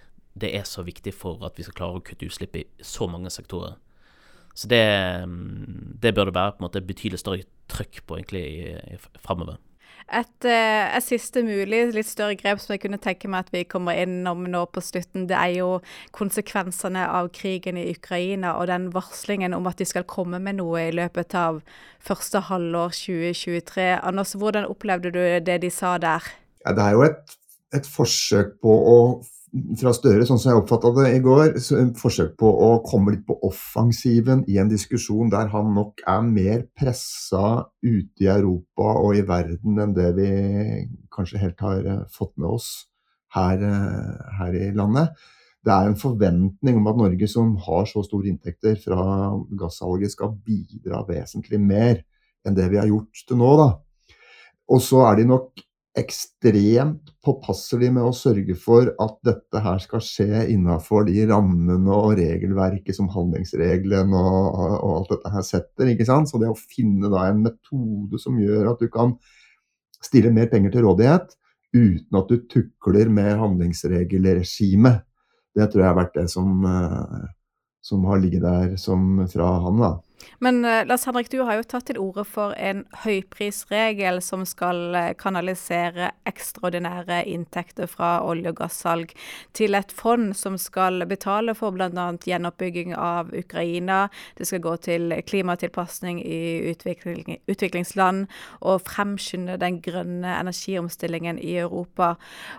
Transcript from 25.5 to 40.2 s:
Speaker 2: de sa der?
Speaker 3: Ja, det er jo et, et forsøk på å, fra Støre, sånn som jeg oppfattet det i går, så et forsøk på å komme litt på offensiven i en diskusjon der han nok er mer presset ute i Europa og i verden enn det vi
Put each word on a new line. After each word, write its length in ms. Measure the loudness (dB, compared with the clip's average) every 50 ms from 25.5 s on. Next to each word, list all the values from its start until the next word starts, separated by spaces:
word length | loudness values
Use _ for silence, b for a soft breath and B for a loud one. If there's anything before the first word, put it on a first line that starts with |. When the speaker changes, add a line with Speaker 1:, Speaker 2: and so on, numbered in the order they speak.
| -2 -2 -2
Speaker 2:
de 100 | -4 -4
sa 240 | -4 -2 -2 -2
der? 300 | 0 0 0 0 -2 -4 -8 -16 -20 _ _ _ _ _
Speaker 3:
Ja, 100 | -2 0
det 80 | 2 4
er 140 | 4 6 6
jo 80 | 6 6
et, 300 | 4 0 -8 -20 -20 -20 _ _ _ _ _ _ -6 -6
et 80 | -6 -6
forsøk 680 | -2 -2 0 0 0 -2 -2 0 2 2 2 0 -4 _
på 160 | 4 6 6 6 8 8 10
å, 60 | 10 8 6 2 -2 -8 -16 -20 -20 -20 _ -8 -8 -6 -6 -6 0
fra 140 | 2 2 2
Støre, 300 | 4 4 6 6 6 6
sånn 140 | 4 4 2 4
som 80 | 4
jeg 80 | 4 4
oppfattet 380 | 4 4 0 2 4 4 4
det 140 | 6 4 4 4
i 40 | 4 6
går, 300 | 6 8 8 8 6 4 0 0
så 140 | 0 2 4
et 200 | 4 2 2 0
forsøk 320 | -2 0 0 2 0 -2 0 4
på 80 | 4 6
å 220 | 6 8 6 6 6 4 2
komme 300 | 0 2 2 4 4 2
litt 80 | 0 -2 -4
på 80 | -4 -2 -2
offensiven 920 | -4 -4 -6 -12 -8 -2 0 2 2 2 2 2 2 4 4 4 4 2 2 2 2
i 60 | 2 2
en 80 | 4
diskusjon 640 | 2 2 0 -2 -2 -4 -4 -2 -2 0 0 2 2
der 160 | 2 0 0 -2 -2
han 160 | -2 -2 0 0
nok 240 | 0 0 -2 -6 -8 -2 0
er 140 | 0 2 2
mer 380 | 2 2 2 2 2 0 0 -2 -6 _
presset 920 | -2 -2 -2 -2 -4 -8 -12 -12 -12 -6 -4 -2 0 2 2 0 0 -2 -6 _ _ -2
ute 400 | 0 0 0 -2 -4 -4 _ 2
i 80 | 2 4
Europa 640 | 4 2 2 0 -2 -6 _ _ -2 0 2 2 2
og 160 | 2 4 4
i 80 | 2 2
verden 560 | 2 0 0 0 -2 -4 -4 -2 -2 0 0
enn 140 | 0 0 0
det 140 | 2 2 2 2
vi 140 | 2